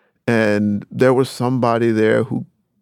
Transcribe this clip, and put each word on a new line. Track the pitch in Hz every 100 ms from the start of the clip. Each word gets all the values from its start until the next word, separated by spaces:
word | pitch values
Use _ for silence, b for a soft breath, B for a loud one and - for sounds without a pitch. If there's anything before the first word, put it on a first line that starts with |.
| _ _ -
and | 117 110 104 104 101 -
there | 117 127
was | 127 131
somebody | - 123 127 120 117 117
there | 110 107 113
who | 113 117 - _ _ _